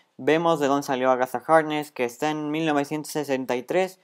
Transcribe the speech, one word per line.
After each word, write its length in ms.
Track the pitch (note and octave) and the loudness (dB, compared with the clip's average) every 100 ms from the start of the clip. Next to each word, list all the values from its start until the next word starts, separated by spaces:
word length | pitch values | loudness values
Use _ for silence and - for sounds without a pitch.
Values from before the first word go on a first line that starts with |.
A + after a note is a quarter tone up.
| _ - | _ -6
vemos 460 | C3 D#3+ E3+ D#3 | 0 2 2 2
de 60 | C#3 | 2
dónde 160 | C#3+ | 2
salió 280 | C#3+ B2+ B2+ | 0 0 2
Agatha 320 | B2+ B2+ B2 - | 2 0 -4 2
Harkness, 460 | D#3+ D#3 D3+ D3 | 4 4 -4 -6
que 140 | - A#2+ | -4 -4
está 260 | - D3+ | -2 -4
en 180 | D3+ D3+ | -2 -4
mil 160 | D#3 D#3+ | -2 0
novecientos 460 | D3 C#3+ D3+ C#3+ | 0 -2 -6 -6
sesenta 460 | D#3 C#3 C3 C3 B2 | -6 -2 -4 -2 -4
y 60 | |
tres 360 | A2+ E3+ F#3 - | -2 -2 -2 -6